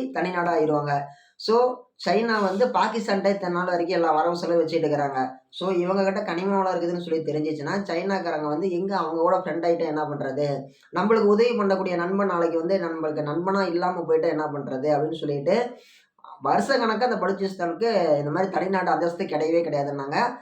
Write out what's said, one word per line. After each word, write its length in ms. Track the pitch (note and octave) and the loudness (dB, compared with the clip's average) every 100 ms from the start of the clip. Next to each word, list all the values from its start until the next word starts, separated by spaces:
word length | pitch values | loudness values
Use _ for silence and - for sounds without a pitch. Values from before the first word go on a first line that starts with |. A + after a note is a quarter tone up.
| C4 | -4
தனி 200 | E3 F3+ | -2 -2
நாடா 220 | F3+ F3 | 0 0
ஆயிருவாங்க. 400 | E3 D#3 D3 D3 C#3+ C#3+ - _ - | 2 2 2 0 -2 -4 -14 _ -8
So, 180 | - A#3 B3+ B3+ - _ | 2 4 2 0 -14 _
சைனா 400 | F#3 G3 A#3 G#3+ | 0 0 2 0
வந்து 240 | G3 G3 B3 | 0 2 2
பாகிஸ்தான்கிட்ட 680 | F3+ G#3+ A3 G#3 G3 G3 | 2 0 0 -2 0 2
இத்தனை 180 | G3 F3+ | 0 -2
நாள் 200 | F3 F3+ | -2 0
வரைக்கும் 260 | F3 E3+ F3 | 0 0 2
எல்லா 140 | D#3+ | 2
வரவு 240 | D3+ E3 F3 | 2 2 0
செலவு 260 | E3+ E3+ | 2 2
வச்சுட்டு 240 | D#3 E3 D3+ | 2 0 2
இருக்கிறாங்க. 320 | C#3+ C#3 C3+ C3 - _ | 0 0 -2 -4 -8 _
So, 200 | - F3+ | -6 -2
இவங்க 340 | F3+ F3 G3 | 0 0 2
கிட்ட 180 | G3 G3 | 0 0
கனிம 340 | F#3+ E3 F#3+ G3 | -4 -2 0 0
வளம் 160 | F#3 | 0
இருக்குதுன்னு 340 | F3 E3+ F3 E3+ | 0 -2 -4 -2
சொல்லி 140 | D#3+ | -2
தெரிஞ்சிச்சுன்னா, 520 | D3 D3+ D#3 C#3+ D3 G3 | 0 -2 -2 -4 -4 -4
சைனாக்காரங்க 680 | F#3+ E3+ G3 F#3+ E3+ D3+ D3 | -2 -4 -2 -2 -2 -2 -2
வந்து 200 | D3+ G3 | -2 -2
எங்க 260 | F3 G3 F#3+ | -2 -2 -2
அவங்க 240 | D#3+ E3 | -2 0
கூட 140 | F3 F#3 | 2 2
ஃப்ரெண்ட் 300 | F3 E3 F3 | 0 -2 0
ஆயிட்டா 200 | E3 D#3+ | 0 0
என்ன 180 | D3+ | -2
பண்றது, 440 | D3 C#3+ C3+ C3+ D3 C#3 - - _ F3 | -4 -4 -4 -2 -2 -2 -8 -18 _ -2
நம்மளுக்கு 380 | G#3 A3 G3+ | 2 4 4
உதவி 180 | G#3 B3 G#3+ | 4 4 2
பண்ணக்கூடிய 380 | G3 F#3 F3+ F3 | 2 0 0 0
நண்பன் 380 | F3 G3 G3 | 0 0 0
நாளைக்கு 240 | E3+ E3 E3 | 2 0 0
வந்து 200 | E3+ F#3+ | 0 0
நம்மளுக்கு 440 | E3 D#3+ D#3 D3+ | -2 -4 -4 -2
நண்பனா 400 | D3 D#3+ F#3 G3 F3+ | -2 -2 0 0 0
இல்லாம 380 | E3+ F3+ F3+ | 0 -2 -2
போயிட்டா 240 | D#3+ D#3+ E3 | 0 2 2
என்ன 180 | D3+ D3+ | 0 -4
பண்றது 440 | C#3+ C3 C3 D3 | -6 -6 -4 0
அப்படின்னு 320 | D3+ D#3 D#3+ | 0 0 -4
சொல்லிட்டு, 340 | D3 C#3+ D3+ A3 B3 - - - _ _ - - | -4 -2 0 0 0 -8 -20 -20 _ _ -20 -6
வருஷ 280 | C3 F#3 G#3 B3+ | 0 2 2 2
கணக்கா 280 | A3 G#3 B3 | 2 2 0
அந்த 100 | G3+ | 2
பலுச்சிஸ்தானுக்கு 760 | F#3 G3 G3 F#3+ F3 D#3+ A3+ G3+ E3 D3 | 0 0 -4 -2 -4 0 0 2 4 2
இந்த 120 | D3 | 2
மாதிரி 180 | E3+ F#3+ | 0 0
தனிநாடு 380 | - F#3 F#3+ F3 | 0 0 0 2
அந்தஸ்து 340 | D3+ E3+ E3+ | 2 0 -2
கிடையவே 360 | D3+ D3+ D#3 E3+ | -4 0 2 2
கிடையாதுன்னாங்க. 540 | E3 C#3+ C#3+ C#3+ C#3 F3 A#3+ - | 2 0 -2 -4 -2 0 -2 -4